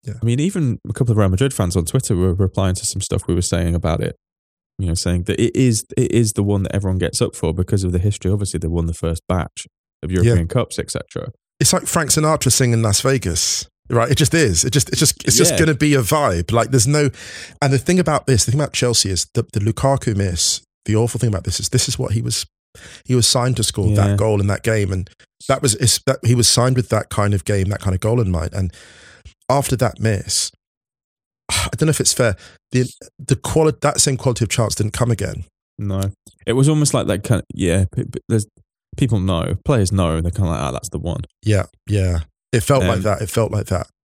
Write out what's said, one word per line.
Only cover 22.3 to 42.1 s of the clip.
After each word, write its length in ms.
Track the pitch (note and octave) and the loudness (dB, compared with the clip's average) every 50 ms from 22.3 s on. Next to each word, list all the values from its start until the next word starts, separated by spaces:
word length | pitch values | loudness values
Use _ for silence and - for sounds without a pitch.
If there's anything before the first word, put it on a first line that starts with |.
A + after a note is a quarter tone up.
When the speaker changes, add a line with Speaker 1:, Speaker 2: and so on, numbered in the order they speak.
| A#2 - - - _ _ _ _ _ - - - - - _ | -6 -6 -8 -10 _ _ _ _ _ -20 -20 -20 -20 -18 _
Speaker 1:
he 100 | - B2 | 0 0
was 100 | B2 A2+ | 2 2
signed 280 | - - B2+ A#2+ B2+ B2+ | 2 2 2 2 0 0
to 60 | A2+ G#2+ | 0 -2
score 240 | - - - G2 | -4 -2 0 0
Speaker 2:
Yeah. 80 | G#2+ G#2 G2+ G#2 | 2 2 4 4
Speaker 1:
that 100 | G2+ G2+ G2+ | 2 2 2
goal 220 | G#2 A2 G#2+ G2+ | 2 2 2 2
in 60 | G2 | 2
that 160 | G2+ G2 - - | 0 -2 -2 0
game, 280 | A#2 A2 G#2+ G2+ F#2 | 0 0 0 0 -2
and 180 | F#2+ F#2 F2+ - - _ - _ _ _ - | -2 -4 -6 -8 -14 _ -20 _ _ _ -2
that 140 | - C3+ C3 | -2 0 2
was, 140 | - C3+ G#2 | 2 0 0
it's, 240 | - C3+ A#2+ - - _ | 2 2 0 0 0 _
that 140 | - C3 - - | -2 -2 0 2
he 100 | A2 B2 | 2 2
was 120 | A#2+ A2 - | 4 4 4
signed 260 | - - A#2+ B2+ C3 | 4 4 2 2 2
with 140 | B2+ A#2 - | 0 0 0
that 200 | A2+ G#2+ - _ | -2 -2 -2 _
kind 240 | - - G2+ G2+ G2+ | -2 -2 0 2 0
of 120 | F#2+ - | 0 0
game, 240 | - G#2 G2 F#2+ F#2+ | 0 0 0 0 -2
that 100 | G2+ - | -4 -2
kind 160 | - G2+ F#2+ | -2 -2 -2
of 60 | F#2 | 0
goal 180 | - G#2+ A#2 B2 | 0 0 0 2
in 100 | A2+ F#2 | 0 0
mind. 240 | F2+ D#2+ E2+ - - | 0 -2 -4 -4 -4
And 200 | G2 F#2 F2 - - - - - - - - - - _ - _ _ _ - | -4 -4 -4 -6 -10 -20 -20 -20 -20 -20 -20 -20 -20 _ -20 _ _ _ 0
after 280 | C3 C#3+ C#3 - C3 | 0 0 0 -2 0
that 220 | A2 B2 A2 - - | 0 0 -2 0 0
miss, 500 | G#2 A2 G#2+ F#2+ - - - - - - _ _ _ _ _ _ _ _ _ | 0 0 0 0 -4 -4 -4 -4 -4 -6 _ _ _ _ _ _ _ _ _
<sighs> 520 | _ _ _ _ _ _ _ _ _ _ - | _ _ _ _ _ _ _ _ _ _ -4
I 200 | - - - - - | -4 -4 -2 -4 -2
don't 100 | - D#3 | 0 0
know 40 | D#3 | 0
if 100 | C#3+ - | 2 2
it's 120 | - - - | 0 0 2
fair. 220 | - B2+ A2+ F#2 - - - - _ _ _ | 2 2 0 0 -2 -10 -20 -20 _ _ _
The, 200 | - B2+ B2+ A#2+ - _ - - _ | 0 0 0 -2 -6 _ -20 -20 _
the 180 | - C#3 - C#3 | -18 -2 -2 -2
quali-, 360 | - - - - E3 D#3+ D#3 - - | -2 -2 -2 0 2 2 2 0 0
that 200 | - D3 - - | -2 -2 0 2
same 160 | - D3 C3+ | 0 0 0
quality 260 | A#2+ - C3+ A#2 - A#2 | 0 -2 -2 0 0 -2
of 60 | G2 | -2
chance 260 | - - A2+ G2+ - | 0 -2 -2 -2 -2
didn't 180 | - G#2 G#2 - | -2 -4 -4 -2
come 180 | - B2 A#2+ | -2 0 0
again. 340 | A2+ - G2 - - - F2 _ _ _ _ _ _ - | 0 -2 -4 -8 -8 -10 -12 _ _ _ _ _ _ -8
Speaker 2:
No, 220 | G#2 G2+ F#2+ G2 F#2+ G2 - _ _ - _ _ _ | -6 -4 -2 -2 -2 -4 -4 _ _ -20 _ _ _
it 80 | - A2+ | -2 2
was 140 | C3 C3+ | 2 4
almost 260 | D3+ D#3 D3+ D3 C#3 - | 4 4 2 2 2 0
like 140 | B2 - | 0 0
that 160 | - G2 G2 - | -2 -2 -4 0
kind 160 | - A#2 E2+ | -2 -2 -2
of, 60 | - _ - | -2 _ -6
yeah, 320 | - F#2 F2 E2 G2 F#2 F2 - | -2 0 2 2 2 0 0 -2
p-, 80 | B2 - | -6 -6
p-, 160 | - - - _ | -6 -10 -12 _
there's, 180 | - A2+ A2 G#2 _ _ _ _ _ _ _ _ _ - | -2 -2 -2 -2 _ _ _ _ _ _ _ _ _ -2
people 220 | - C#3 A#2 A2+ G2+ | -2 0 0 2 0
know, 360 | F#2 F#2+ F2+ E2 E2+ F2 G2 - _ | 0 0 0 -2 -2 -2 -4 -4 _
players 260 | - C#3+ A#2 G2 F2+ | 0 2 2 2 2
know, 240 | G2+ F#2+ F2+ E2 D#2+ | 2 0 0 0 0
and 80 | D#2+ D#2+ | -2 -2
they're 60 | F2 | -2
kinda 180 | E2 - G2 D#2+ | -2 -2 -2 -2
like, 100 | E2 A1+ | -2 -2
"Ah, 120 | C2+ C2+ | -4 -4
that's 180 | B1 - - - | -6 -6 -10 -8
the 80 | - D2+ | -10 -6
one." 220 | - E2+ - - - - _ _ - | -6 -6 -6 -6 -10 -12 _ _ 0
Speaker 1:
Yeah, 220 | A2 G#2+ F#2+ F#2+ - _ _ _ | 2 2 2 0 -4 _ _ _
yeah. 320 | - G#2 G2+ F#2 F#2 | -4 -2 0 0 0